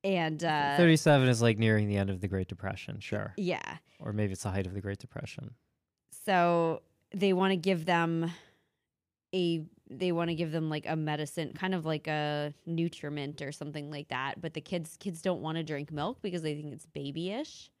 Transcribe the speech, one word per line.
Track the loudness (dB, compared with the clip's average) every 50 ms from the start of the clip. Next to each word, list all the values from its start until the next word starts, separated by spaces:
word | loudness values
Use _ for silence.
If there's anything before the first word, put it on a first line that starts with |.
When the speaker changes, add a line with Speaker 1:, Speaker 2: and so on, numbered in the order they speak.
| 0
Speaker 1:
And, | 2 2 2 2 0 -2 0 0
uh, | 0 2 2 2 2 6
Speaker 2:
Thirty-seven | 8 8 8 8 8 8 8 8 8 8
is, | 6 6 6
like, | 6 4 6
nearing | 6 6 6 6 4 4
the | 2 2
end | 2 2 0
of | 0 -2
the | -2
Great | -2 -2 -2 -2
Depression, | -4 -6 -8 -6 -8 -8 -8 -10 -12 -12 -12
sure. | -6 -6 -6 -4 -6 -6 -6
Speaker 1:
Yeah. | -4 -2 -2 -2 -4 -6 -10 -12 -14 _ _ _ _
Speaker 2:
Or | -6 -4 0
maybe | 0 0 0 -2
it's | -4 -4
the | -2
height | -2 -2 -2
of | -2 -4
the | -6
Great | -6 -6 -8 -8
Depression. | -10 -14 -12 -12 -10 -10 -12 -12 -14 -14 -16 _ _ _ _ _ _ _ _ _ _ _
Speaker 1:
So | -20 -10 -2 2 4 6 6 6 6 4 4 2 0 -4 _ _ _ _ _ _
they | -2 0 2 4 4
wanna | 4 4 4 2
give | 2 2 0 0 0 2
them | 2 2 4 4 2 0 0 -2 -2 -6 -10 -20 _ _ _ _ _ _ _ _ _ _ _ _ _ _ _ _ _ -4
a, | -2 0 0 0 -2 -4 -8 _ _ _ -18
they | -8 -4 -2 -2
wanna | 0 0 0 -2 -2
give | -2 -2 -2
them, | -2 -2 -2 -2
like, | -4 -4 -4
a | -4 -4
medicine, | -2 -2 -2 -2 -4 -4 -6 -6 -6 -6 -6 -6
kind | -6 -2 -2 -2
of | -2 -2
like | -2 -4 -4 -2
a | -4 -2 -2 -2 -2 -2 -2 -4 -6 -8 _ _
nutriment | -6 -2 -2 -2 -2 -4 -6 -10 -8 -6 -6 -8 -8 -8 -8
or | -10 -10
something | -10 -10 -12 -10 -10 -10 -10 -10
like | -10 -12 -10 _
that. | -6 -6 -4 -6 -6 -6
But | -8 -8 -8
the | -8
kids, | -8 -6 -6 -6 -6 -8 -14 _
kids | -10 -10 -10 -4 -2
don't | -2 -2 -2
wanna | -4 -4 -4 -4 -4
drink | -4 -6 -6 -6 -6
milk | -4 -4 -4 -4 -6 -6
because | -8 -6 -6 -4 -4
they | -4 -6
think | -6 -8 -12
it's | -12 -14 -18
babyish. | _ _ -10 -8 -8 -6 -6 -6 -4 -4 -6 -8 -8 -12 -20 -20 -20 _ _